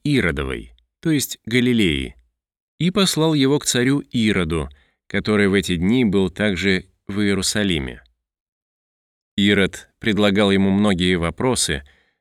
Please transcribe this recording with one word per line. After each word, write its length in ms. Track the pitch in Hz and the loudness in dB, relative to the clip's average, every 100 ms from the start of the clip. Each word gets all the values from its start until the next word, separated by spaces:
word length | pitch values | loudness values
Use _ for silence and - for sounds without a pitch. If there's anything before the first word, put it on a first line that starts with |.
Иродовой, 720 | 143 139 90 71 67 62 55 - _ _ | -2 0 0 -2 -4 -8 -12 -20 _ _
то 120 | 165 | -2
есть 260 | 151 - - - | -2 -2 -10 -4
Галилеи, 720 | 120 123 120 98 71 62 - _ _ _ _ _ - | 0 2 2 2 0 -4 -12 _ _ _ _ _ -4
и 100 | 165 | -2
послал 460 | 196 190 - 160 156 | 0 0 2 0 2
его 240 | 135 143 | 2 2
к 60 | - | 0
царю 340 | 127 127 143 - | 0 0 0 -2
Ироду, 560 | 123 110 95 85 82 69 - _ _ _ | 0 0 0 0 -4 -6 -12 _ _ _
который 420 | 101 95 107 101 | -6 -2 0 2
в 60 | |
эти 220 | 98 90 87 | 0 0 0
дни 300 | 90 127 117 | 0 2 2
был 260 | 98 95 | 2 0
также 580 | - 107 90 95 92 - _ - | -2 -2 0 0 -2 -4 _ -10
в 140 | 98 | -4
Иерусалиме. 840 | 101 98 92 107 101 82 65 60 - _ _ _ _ _ _ _ _ _ _ _ _ - | -2 0 -2 -2 0 -2 -4 -12 -20 _ _ _ _ _ _ _ _ _ _ _ _ -2
Ирод 560 | 101 101 92 - - _ | 2 2 0 -4 -20 _
предлагал 500 | 113 98 104 98 101 | -4 0 2 2 2
ему 220 | 98 98 | 2 2
многие 460 | 98 104 90 90 90 | 2 2 2 0 0
вопросы, 640 | 82 82 123 117 - 73 - _ _ _ | -2 -2 -2 -2 -2 -4 -8 _ _ _